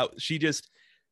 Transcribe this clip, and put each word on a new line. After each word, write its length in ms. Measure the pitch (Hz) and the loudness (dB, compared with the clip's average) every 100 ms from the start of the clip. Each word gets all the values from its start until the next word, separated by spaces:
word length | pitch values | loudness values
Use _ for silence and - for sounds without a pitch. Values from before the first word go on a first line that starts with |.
| 127 | 0
That, 120 | - | -2
she 200 | - 160 | -6 0
just 320 | 156 147 - _ _ _ _ | 0 0 -6 _ _ _ _